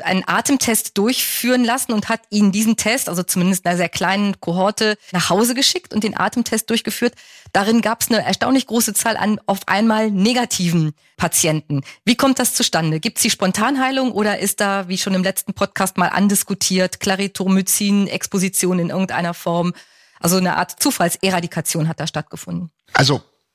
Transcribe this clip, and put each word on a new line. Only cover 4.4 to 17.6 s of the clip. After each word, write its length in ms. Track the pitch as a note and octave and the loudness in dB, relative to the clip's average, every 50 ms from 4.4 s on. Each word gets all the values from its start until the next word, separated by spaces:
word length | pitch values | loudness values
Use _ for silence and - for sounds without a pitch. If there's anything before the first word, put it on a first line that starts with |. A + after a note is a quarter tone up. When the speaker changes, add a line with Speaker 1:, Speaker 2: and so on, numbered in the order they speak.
Speaker 1:
Kohorte, 580 | - - E3+ F#3 F#3 G#3 G#3+ - A3 G#3+ G#3 - _ - | -4 -2 0 2 0 0 0 0 0 0 0 -2 _ -4
nach 180 | - F3+ D#3+ - | -2 -2 0 2
Hause 240 | E3+ G3 A#3 A#3+ B3+ | 2 2 2 2 2
geschickt 400 | A#3+ C#4 - - F4+ - - - | 0 0 0 0 -2 -8 -4 -4
und 100 | G#3+ G#3+ | -2 -2
den 140 | G#3+ - - | -2 -2 -2
Atemtest 520 | - G#3+ - B3 A#3 - A3+ A3 - - | -2 -2 0 -2 -2 -2 -2 -4 -2 0
durchgeführt. 440 | A3+ A#3 - A#3+ - - A#3+ A#3+ - - - - - - - - | -2 -2 -2 -4 -4 -2 -2 -2 -2 -4 -20 -20 -20 -20 -20 -2
Darin 280 | - F#3+ G3+ G#3 A3+ A#3 | 0 0 2 4 2 2
gab's 280 | G#3 G#3+ A#3 - - - | 2 0 -2 -2 -2 0
eine 140 | A#3 G#3+ F#3 | 0 0 2
erstaunlich 420 | B2+ G3 - A#3 B3 C4 C4+ B3 | 0 0 0 0 2 2 2 2
große 280 | - A3 A#3+ A3+ - G3+ | 0 0 0 0 0 -2
Zahl 220 | - - A3+ A3 | -2 -2 -2 -2
an 240 | - - G#3 G#3+ G3+ - | 0 0 0 -2 -2 0
auf 200 | - G3+ G3 - - | -2 -4 -2 0 -2
einmal 420 | F#3 G3 A3 A3+ G#3+ G#3+ A3 A3 | 0 2 4 2 2 2 2 0
negativen 800 | G3+ F#3+ F#3+ A3+ B3+ B3 A#3+ A#3 - - F3+ F3 E3 E3+ D#3 D3+ D3+ _ _ _ _ | 2 2 2 2 2 2 0 -2 -2 -2 0 2 2 2 0 0 -4 _ _ _ _
Patienten. 640 | - - E3 - - - D#3+ D#3 D#3 - _ D3 C3+ - - - _ _ | -2 -2 0 2 2 2 2 0 0 -2 _ -4 -4 -4 -6 -18 _ _
Wie 120 | G#3+ B3 | 0 2
kommt 220 | - C#4 C4+ B3+ - | 4 4 2 4 2
das 160 | B3 - - | 0 -2 0
zustande? 460 | - - - - E3 E3 D#3+ D#3 D#3+ | -2 -2 0 0 0 0 0 -2 -2
Gibt's 220 | - A#3 - - | -4 -6 -4 -2
die 80 | - - | -2 -2
Spontanheilung 800 | - - G3+ F#3 F#3 G3+ A3 B3 D4 C4 C4 C4 C4+ C4+ C4 B3 | 0 0 0 0 0 2 0 0 2 0 0 0 0 0 -2 0
oder 260 | - G3+ G#3 G#3 G3+ - | 0 0 0 0 0 -2
ist 220 | F#3 G3+ - - | -2 -4 -2 0
da, 280 | G#3 G3 G3 G3 F#3+ F3+ | 0 0 0 -2 -4 -4
wie 100 | F#3+ F#3 | -4 -4
schon 160 | - G3+ F#3+ | -2 0 0
im 80 | F#3 | 0
letzten 320 | F3+ F#3+ G3 - - - F#3+ | 0 0 -2 -4 -8 -8 -4
Podcast 420 | - G3+ - _ - G3 F#3 - | -4 -4 -4 _ -2 -2 0 0
mal 120 | - F3+ E3+ | 0 0 2
andiskutiert, 920 | - E3+ G3 G3+ G3+ F#3+ - - G3 - - - F#3 F#3 F#3 F3+ - - | 2 2 2 4 2 2 0 -4 -4 -2 -2 0 2 2 0 0 -2 -4
Clarithromycin-Exposition 1800 | - G3 F#3+ F#3 G3 F#3+ - - F#3+ F#3+ F#3+ F#3+ | -2 -2 0 0 -2 -4 -4 -2 0 2 2 2